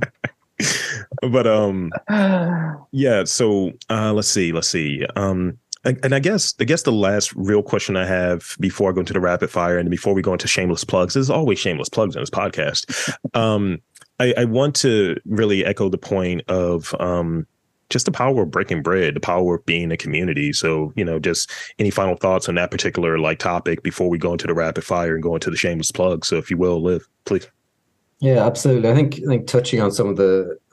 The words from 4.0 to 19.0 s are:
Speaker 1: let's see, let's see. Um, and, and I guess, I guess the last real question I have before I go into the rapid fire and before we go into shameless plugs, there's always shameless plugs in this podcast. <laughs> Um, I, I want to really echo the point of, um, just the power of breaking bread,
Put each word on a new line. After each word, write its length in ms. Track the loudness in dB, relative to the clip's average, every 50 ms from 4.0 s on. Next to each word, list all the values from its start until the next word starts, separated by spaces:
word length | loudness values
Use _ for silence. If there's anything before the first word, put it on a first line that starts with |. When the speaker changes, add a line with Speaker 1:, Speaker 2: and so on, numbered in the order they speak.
| 0 2 0
Speaker 1:
let's 140 | 0 0
see, 240 | 0 0 0 0 0
let's 160 | 0 -2 -2
see. 380 | -2 -2 -2 -2 -2 -2 -4 -6 -4 -2
Um, 420 | -2 0 0 0 0 0 -2 -4 -8 _ _ -12 -4 -2
and, 160 | -2 0 0 0
and 120 | 0 2
I 40 | 2
guess, 340 | 2 2 2 2 0 -2 -2 -2
I 40 | 0
guess 200 | 0 0 2 2
the 80 | 2
last 420 | 2 4 4 2 2 2 0 -2 -4
real 260 | -4 0 2 2 2
question 360 | 2 0 -2 -2 -2 -2 -2
I 80 | -2 0
have 500 | 0 0 0 2 0 0 -2 -4 -10 -6 -2
before 300 | -2 -2 0 2 0 2
I 40 | 2
go 80 | 0
into 120 | -2 0 0
the 60 | 0
rapid 300 | 2 2 2 0 0 -2
fire 280 | 0 0 0 2 2
and 120 | 0 0 0
before 240 | -2 0 0 0 0
we 80 | 2
go 120 | 2 0 0
into 140 | 0 0
shameless 360 | 0 0 0 2 0 0 -2 -2
plugs, 300 | 0 2 2 2 2 0
there's 160 | 0 0 2
always 300 | 2 2 2 2 0 0
shameless 300 | 0 -2 -2 -2 -4 -4
plugs 260 | 0 0 0 0 -2
in 60 | -4
this 80 | -6 -4
podcast. 840 | -4 -2 -2 -2 -2 -2 -4 -2 -2 -4 -4 -6 -6 -6 -6 -6 -6 -8 -8
<laughs> 80 | -4 -2
Um, 480 | 0 2 2 2 2 0 -2 -2 -4 -8 _ _ -20 -20 _ _ 0
I, 140 | 2 2 2
I 80 | 2 2
want 300 | 2 2 2 2 2 2
to 400 | 2 2 4 4 4 2 2 0 -4 -4
really 400 | -4 0 0 2 2 2 2 2
echo 240 | 0 0 0 0 0
the 80 | 0
point 440 | -2 -2 -2 -2 0 0 0 -2 -4 -2
of, 480 | -2 0 0 0 0 0 -2 -4 -6 -6 -4
um, 460 | -2 -2 0 0 0 0 -2 -4 -4 -6 _ _ _ _ _ _ _ _
just 160 | -4 -2 0
the 60 | 0
power 320 | 0 0 0 2 2 2 0
of 80 | 0
breaking 300 | 0 -2 -2 -2 -2 -2
bread, 340 | 0 2 2 2